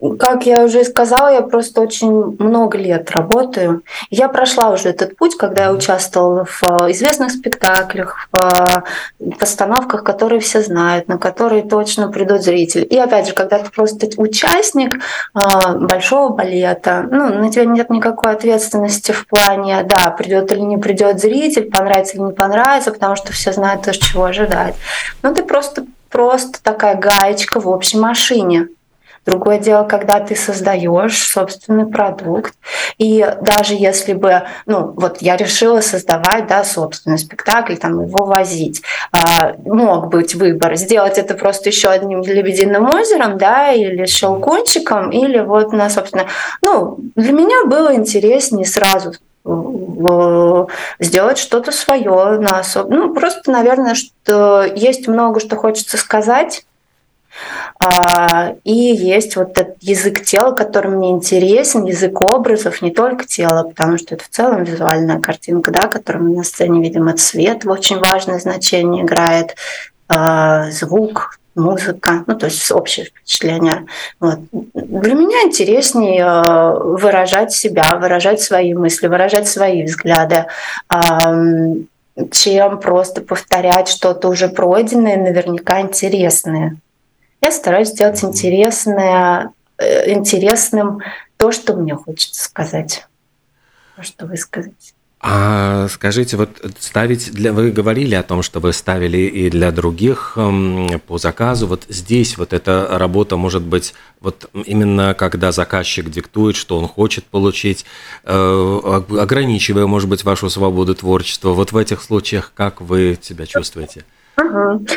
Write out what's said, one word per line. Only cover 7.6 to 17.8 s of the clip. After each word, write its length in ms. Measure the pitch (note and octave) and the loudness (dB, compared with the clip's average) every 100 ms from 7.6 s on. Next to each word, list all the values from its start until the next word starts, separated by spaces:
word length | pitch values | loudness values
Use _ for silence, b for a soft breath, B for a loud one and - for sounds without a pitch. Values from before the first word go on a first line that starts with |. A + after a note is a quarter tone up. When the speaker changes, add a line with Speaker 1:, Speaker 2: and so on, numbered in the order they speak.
| F#3+ F#3+ F#3 F#3+ F3+ - - | 2 2 0 -6 -8 -10 -4
Speaker 1:
в, 60 | F#3 F#3 F3+ F3+ F3+ F3+ B B - | 0 2 4 4 2 -2 B B -12
э, 120 | F3 - | -10 -4
постановках, 640 | G3+ - G3+ B3 B3+ G#3+ | -4 -2 0 0 -2 -4
которые 360 | G#3 G3 A3+ A#3 | -4 0 0 0
все 200 | G#3+ G#3+ | 0 -2
знают, 460 | G#3+ E3+ F3 F3 F3 | 0 0 0 0 -2
на 100 | F3+ | -4
которые 460 | F#3 F#3 A#3 A3 | -4 -2 0 0
точно 460 | G#3 G#3 G#3 - G3+ | 0 -2 0 -2 -2
придут 320 | G#3 G3 G3 | -2 0 2
зрители. 400 | F3 F3 E3 E3+ | 2 2 0 0
И 140 | - B3+ | 2 2
опять 300 | B3 G#3+ F#3+ | 2 2 0
же, 60 | |
когда 260 | F#3 F#3+ G#3 | -2 0 0
ты 100 | G#3 | -2
просто 360 | - G#3+ G#3+ A3 G#3+ | -2 -2 -2 -6 -2
участник, 800 | G#3+ G#3+ G#3 F4+ A4 C#4 C4 C4 B B B G3+ | -2 0 0 0 0 0 -2 -4 B B B -2
э, 420 | G3 F#3+ F#3 F3+ | 2 4 2 0
большого 500 | F3+ F#3 - C4+ C4+ G#3+ | 0 0 2 2 2 0
балета, 720 | F#3 F3+ F3+ F3+ - F3+ A#3+ | -2 0 0 0 0 -2 0
ну, 180 | C4 C#4 | 0 2
на 220 | G3+ A3 | 0 0
тебя 140 | A3 A#3 | 2 2
нет 240 | A#3 | 2